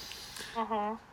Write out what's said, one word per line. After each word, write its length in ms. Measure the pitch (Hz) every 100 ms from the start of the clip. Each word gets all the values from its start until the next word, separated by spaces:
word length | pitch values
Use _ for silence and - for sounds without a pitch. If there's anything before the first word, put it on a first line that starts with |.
| - - - - - 226
Mm-hmm. 400 | 226 220 208 226 -